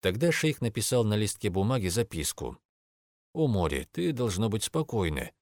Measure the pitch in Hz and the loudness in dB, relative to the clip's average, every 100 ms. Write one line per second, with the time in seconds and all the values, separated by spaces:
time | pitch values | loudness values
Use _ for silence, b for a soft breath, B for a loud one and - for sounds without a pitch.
0 | 92 95 170 156 160 147 117 113 107 127 | -2 0 0 2 0 0 -2 -2 0 2
1 | 107 104 107 - 107 92 98 131 95 90 | 2 2 0 -2 -2 0 2 2 0 0
2 | 117 82 73 - 64 - _ _ _ _ | -2 -2 -4 -4 -8 -10 _ _ _ _
3 | _ _ _ - 156 104 82 69 65 - | _ _ _ -2 2 4 2 0 -4 -2
4 | 175 135 120 90 113 110 - 160 156 117 | -2 0 0 0 0 0 -2 -2 -2 0
5 | 87 71 62 _ | 0 -2 -6 _